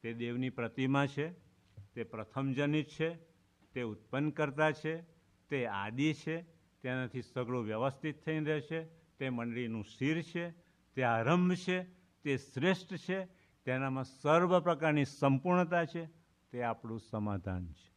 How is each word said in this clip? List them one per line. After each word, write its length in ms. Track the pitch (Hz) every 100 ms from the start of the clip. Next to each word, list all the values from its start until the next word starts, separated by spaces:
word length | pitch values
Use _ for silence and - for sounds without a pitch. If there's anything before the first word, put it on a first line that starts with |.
તે 120 | 117
દેવની 360 | 117 120 120 131
પ્રતિમા 560 | 123 117 123 131 139 139
છે, 240 | 139 156 180 - _ _ - -
તે 100 | -
પ્રથમ 480 | 113 107 107 - 135
જનિત 360 | 131 143 151 147
છે, 260 | - 160 165 - _ _ _ _
તે 100 | 131
ઉત્પન્ન 480 | 117 104 - 135 151
કરતા 420 | 147 147 139 156
છે, 300 | 151 156 165 170 _ _ _ _
તે 180 | 139 117
આદિ 480 | 98 104 123 156
છે, 280 | 151 - 165 170 _ _ _
તેનાથી 400 | 131 127 127 131
સગળું 420 | 113 127 123 123
વ્યવસ્થિત 600 | 107 107 131 135 156 147
થઈને 280 | - 156 151
રહે 80 | 156
છે, 240 | 151 160 160 - _ _
તે 120 | 135
મંડળીનું 540 | 120 117 117 120 110
શિર 380 | 104 - 135 165
છે, 280 | 165 175 170 165 _ _ _
તે 80 | -
આરંભ 520 | 123 113 113 175 180
છે, 280 | 180 - 185 185 - _ _
તે 140 | 147 135
શ્રેષ્ઠ 580 | - - 165 185 185 180
છે, 320 | - 190 185 - _ _
તેનામાં 400 | - 127 135 131
સર્વ 560 | 127 - 147 165 180 180
પ્રકારની 440 | 175 160 160 151
સંપૂર્ણતા 800 | 139 - 139 135 180 180 175 175
છે, 220 | 165 170 165 - _ _ _
તે 120 | 120
આપણું 380 | 120 113 113 113
સમાધાન 720 | - 110 104 98 95 92 87
છે. 160 | 73 -